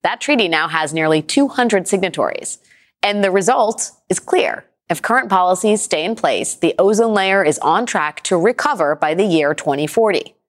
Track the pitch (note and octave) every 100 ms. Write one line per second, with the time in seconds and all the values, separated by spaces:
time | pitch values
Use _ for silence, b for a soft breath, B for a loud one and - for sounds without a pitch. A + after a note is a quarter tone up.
0 | F3 A#3+ - C#4+ G3 D#3 D#3+ D#3+ D#3 D#3+
1 | D#3 D#3 D#3 - C#4 - A#3+ G3+ F#3 G3
2 | F#3 D#3 F#2+ - - - b b b b
3 | G3+ G#3 G3 F#3+ F#3+ C4+ A3 A3 - _
4 | _ F#3 - F#4 - - - _ _ E3
5 | - A#3+ B3+ F#3+ F3+ F#3 A3 G#3 - E3
6 | E3+ A3+ D#3+ G#2+ A2+ - E3+ - F#3+ G#3+
7 | A3+ G#3 F#3+ G3 D#3+ D3+ C#3+ F3 A#3+ G3
8 | D3+ - - F3+ F#3 A#3+ C#4+ B3+ D3+ D3+
9 | D#3 E3 F#3 D#3+ D3 D#3 - C#3 D3+ -
10 | A3 E3+ - _